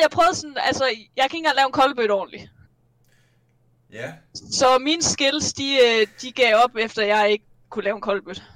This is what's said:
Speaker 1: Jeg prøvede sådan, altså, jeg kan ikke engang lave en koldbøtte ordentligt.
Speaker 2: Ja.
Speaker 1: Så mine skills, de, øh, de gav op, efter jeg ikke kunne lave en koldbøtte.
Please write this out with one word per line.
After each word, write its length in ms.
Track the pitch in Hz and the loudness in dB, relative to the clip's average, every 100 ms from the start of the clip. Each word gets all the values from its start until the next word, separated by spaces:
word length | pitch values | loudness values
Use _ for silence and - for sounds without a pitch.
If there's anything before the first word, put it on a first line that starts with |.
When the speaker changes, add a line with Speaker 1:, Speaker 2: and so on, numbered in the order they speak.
Speaker 1:
Jeg 60 | 311 | 4
prøvede 220 | 330 339 | 2 2
sådan, 220 | 320 302 269 | 0 -6 -4
altså, 240 | - 262 262 226 208 - | -2 0 -2 -4 -8 -2
jeg 0 | |
kan 80 | |
ikke 120 | 269 330 | -2 0
engang 200 | 320 269 | -2 2
lave 100 | 269 | 0
en 60 | |
koldbøtte 400 | 294 269 262 220 | 4 2 2 0
ordentligt. 380 | 202 180 208 - _ - _ _ _ _ _ _ _ _ _ _ _ _ | 0 -2 -14 -20 _ -20 _ _ _ _ _ _ _ _ _ _ _ _
Speaker 2:
Ja. 200 | 110 131 - _ - - | -16 -16 -16 _ -20 -10
Speaker 1:
Så 260 | - 254 254 | 0 4 4
mine 240 | 269 339 | 0 -2
skills, 500 | 311 - 277 294 294 | -2 0 0 0 -4
de, 260 | - 277 277 240 | -6 -2 4 4
øh, 200 | 226 214 - | 4 -2 -4
de 100 | 254 | -10
gav 240 | 247 240 220 | 0 2 4
op, 120 | 240 233 | 2 0
efter 260 | 220 226 | -6 -2
jeg 280 | 208 208 208 | 0 2 2
ikke 140 | 214 _ _ - | 0 _ _ -16
kunne 140 | - | -8
lave 120 | 196 214 | -6 -4
en 60 | |
koldbøtte. 400 | 214 196 - 190 - | -4 -4 -6 -16 -18